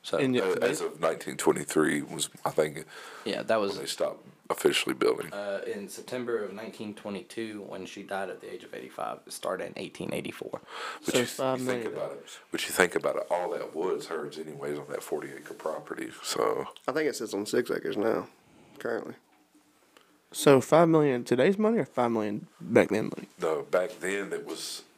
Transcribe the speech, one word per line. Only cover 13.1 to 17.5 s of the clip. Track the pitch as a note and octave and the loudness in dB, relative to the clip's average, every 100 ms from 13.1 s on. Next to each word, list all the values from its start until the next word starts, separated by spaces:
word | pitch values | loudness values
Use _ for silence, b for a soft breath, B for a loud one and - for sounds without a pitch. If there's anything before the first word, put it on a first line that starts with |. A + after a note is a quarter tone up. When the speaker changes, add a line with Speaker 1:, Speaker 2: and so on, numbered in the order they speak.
| C#2+ | 0
Speaker 3:
it, | - | 0
all | F2 F2 | -2 0
that | D#2+ D2 | -4 -6
woods | D2+ F#2 - - | -2 -2 -2 -4
herds | D#2+ D2 D2+ | -6 -6 -10
anyways | D2+ C#2+ C#2+ D2 | -10 -8 -6 -6
on | C#2+ | -6
that | C#2 | -10
forty | - D2+ C#2+ | -6 -6 -6
acre | C#2 - | -12 -14
property. | - D#2+ D2+ D2+ - - - | -8 -6 -6 -8 -8 -8 -10
So | - - G#2 - C3+ - - | -6 0 0 0 -6 -8 -4
Speaker 4:
I | |
think | C3+ D3+ | 0 -2
it | - | -2
sits | A2+ | -4
on | G2 | -4
six | G#2+ | 2